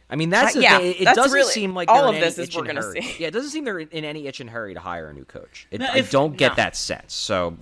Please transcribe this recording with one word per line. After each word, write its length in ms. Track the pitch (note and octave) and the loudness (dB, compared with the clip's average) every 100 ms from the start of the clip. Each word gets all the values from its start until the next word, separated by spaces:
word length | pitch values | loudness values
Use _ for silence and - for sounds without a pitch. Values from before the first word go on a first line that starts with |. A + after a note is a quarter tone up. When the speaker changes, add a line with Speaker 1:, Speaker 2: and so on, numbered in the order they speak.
| - | -8
Speaker 1:
I 60 | C#3+ | -4
mean, 140 | D#3+ | 2
that's 260 | G3 C#4+ C#4+ | 4 4 4
Speaker 2:
Uh, 20 | |
Speaker 1:
the 40 | |
Speaker 2:
yeah, 140 | A#3+ D#3 | 4 4
Speaker 1:
thing. 80 | F3+ | 2
It, 120 | F3+ | 2
it 20 | |
Speaker 2:
that's 120 | F#3+ B3 | 4 6
Speaker 1:
doesn't 160 | C4+ C#4 | 6 4
Speaker 2:
really 160 | C4 | 2
Speaker 1:
seem 220 | A3+ G3 | 0 -2
like 140 | F#3 F3 | -2 4
Speaker 2:
all 100 | A#3+ | 6
Speaker 1:
they're 80 | C4+ | 6
Speaker 2:
of 60 | D#3 | 2
Speaker 1:
in 40 | |
Speaker 2:
this 160 | E3 F3 | 0 -2
Speaker 1:
any 40 | |
Speaker 2:
is 60 | E3+ | -6
Speaker 1:
itch 80 | E3+ | -6
Speaker 2:
we're 60 | |
Speaker 1:
and 40 | A#2 | -6
Speaker 2:
gonna 140 | C#3+ | -4
Speaker 1:
hurry. 200 | A2 F2+ | -6 -6
Speaker 2:
see. 200 | - - | -8 -6
Speaker 1:
Yeah, 60 | D#3+ | -6
it 20 | |
doesn't 200 | F#3+ C#4+ | -4 -6
seem 140 | D4 | -6
they're 140 | C#4 F#3 | -6 -6
in 260 | D#3 E3 | -8 -8
any 220 | D3+ D#3 C#3 | -8 -8 -10
itch 140 | C3 | -12
and 100 | B2 | -12
hurry 240 | A#2 G#2 | -10 -8
to 60 | E2+ | -8
hire 280 | F2+ F2 D#2 | -8 -8 -8
a 40 | |
new 120 | C#2+ | -14
coach. 440 | C2 - - - - | -16 -18 -18 -20 -12
It, 80 | G#3+ | -6
Speaker 3:
No, 80 | C4 | -2
Speaker 1:
I 120 | B3+ | 0
Speaker 3:
if 120 | B3+ | 2
Speaker 1:
don't 260 | C#3 D3+ C3+ | 2 2 4
get 160 | C3 | 2
Speaker 2:
No. 20 | A#2 | 4
Speaker 1:
that 200 | F#2+ - | 0 -2
sense. 380 | - - - | -6 -6 -8
So 420 | - - G2 F2 E2+ | -8 -2 0 -2 -4